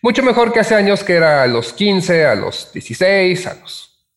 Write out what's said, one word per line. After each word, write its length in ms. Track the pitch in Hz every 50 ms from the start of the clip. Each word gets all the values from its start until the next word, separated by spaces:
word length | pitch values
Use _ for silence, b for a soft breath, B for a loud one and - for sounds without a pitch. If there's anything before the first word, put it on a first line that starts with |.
Mucho 200 | - 240 226 -
mejor 320 | 262 254 226 233 240 226 233
que 60 | 226
hace 160 | 208 - 226
años, 280 | 214 202 196 202 - -
que 100 | - 180
era 280 | 170 165 160 151 143
a 60 | 131
los 260 | 123 120 117 117 - -
quince, 540 | - 202 208 196 190 170 175 175 165 156
a 80 | 139 110
los 360 | 98 95 92 - - - -
dieciséis, 760 | _ 82 - - 120 - 180 185 196 196 190 185 180 - -
a 80 | - -
los 500 | - - - - - - _ _ _ _ _ _